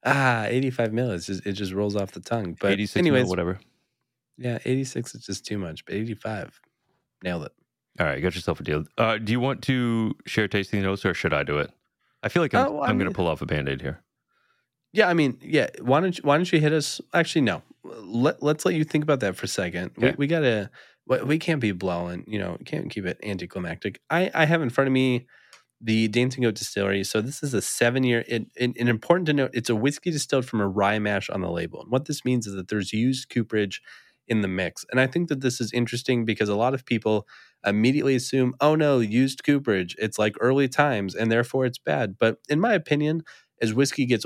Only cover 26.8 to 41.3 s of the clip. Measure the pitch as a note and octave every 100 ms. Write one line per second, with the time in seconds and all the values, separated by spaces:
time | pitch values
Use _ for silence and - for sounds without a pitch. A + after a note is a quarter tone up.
26.8 | G2 G2+ G2 A2 A#2 - C#3+ A#2 - -
27.8 | A#2+ C3 B2+ A#2 - A#2 - - B2 -
28.8 | A#2+ A2+ - F3 D#3+ C#3+ C3 A#2+ A2+ A2+
29.8 | C3+ D3 F3+ D3+ - C#3 B2 A2 G2 F#2+
30.8 | G2+ G#2+ G#2 G2 - F#2+ F2 F2 E2+ -
31.8 | - B2+ D3+ D3 B2+ B2 G2+ G2 F#2 G#2+
32.8 | F#2+ G#2+ B2 C3 - A#2+ G#2+ A2 G2+ -
33.8 | - - _ _ - A2 G2 F#2 F2 -
34.8 | - B2+ C3 E3+ E3+ C3+ C3 B2+ A2 B2
35.8 | A#2+ A#2+ - B2 A2+ G#2 G#2 G#2 B2 C3+
36.8 | - A#2 G#2+ G#2+ - - - _ G2+ G#2
37.8 | A#2 C#3+ C#3 C3 B2+ C3+ B2 - D3 D#3
38.8 | D3+ C3+ G#2+ A#2 C3+ C3 - C#3+ C3+ G2
39.8 | F2+ - A2 - G#2+ - A#2+ C3+ C3 C3
40.8 | D3 A2 G2 F2+ A2+